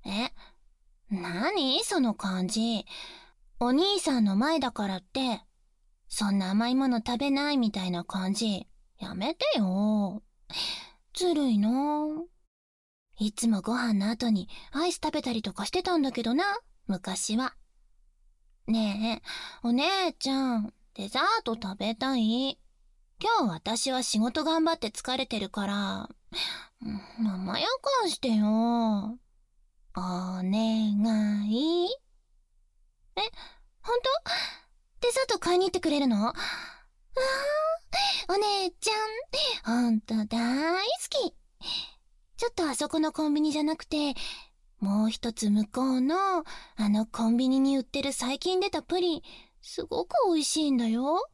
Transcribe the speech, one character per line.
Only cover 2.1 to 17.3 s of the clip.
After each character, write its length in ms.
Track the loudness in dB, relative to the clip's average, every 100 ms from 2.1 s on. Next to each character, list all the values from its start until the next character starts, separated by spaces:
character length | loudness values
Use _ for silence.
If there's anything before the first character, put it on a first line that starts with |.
感 340 | 0 -2 -2 -2
じ。 360 | 0 0 -2 -6 -16 -16 -20 -20 _ -20 -4
お 100 | 2
兄 300 | 4 4 2
さ 180 | 2 2
ん 60 |
の 100 | 4
前 240 | 4 2 2
だ 140 | 0
か 160 | -2 -4
ら 80 | -4
っ 60 |
て、 400 | -6 -4 -2 -4 _ _ _ _ _ _ -10
そ 240 | -2 0
ん 80 | 2
な 100 | 2
甘 200 | 2 2
い 40 |
も 140 | 2 2
の 100 | 0
食 180 | -2 -2
べ 140 | 0
な 220 | 2 2
い 60 | 2
み 120 | 2
た 140 | 0
い 80 | -4
な 100 | -4
感 320 | -4 -4 -2
じ、 320 | 0 -2 -2 -8 -20 _ _
や 160 | -10
め 220 | -4 -4 -2
て 80 | 0 2
よ。 680 | 2 2 2 2 0 -4 _ _ -12 -8 -6 -8 -12 -20 _
ず 180 | -2 2
る 160 | 4 4
い 100 | 4
な。 100 | 4 2 2 0 -2 -4 -8 _ _ _ _ _ _ _ _ -4
い 120 | -4
つ 160 | 0 0
も 140 | 2
ご 120 | 0
飯 200 | -2 2
の 160 | 2 0
後 200 | 0 2
に 180 | 0 0 -12 -8
ア 160 | -2 0
イ 60 |
ス 80 | 0
食 120 | -2
べ 80 | -2
た 100 | -2
り 100 | -2
と 100 | -4
か 140 | -6 -4
し 60 |
て 100 | -2
た 160 | 0 2
ん 40 |
だ 100 | 2
け 100 | 0
ど 120 | 0
な、 100 | 2 0 -2 -8 _ -6
昔 500 | -6 -4 -6 -2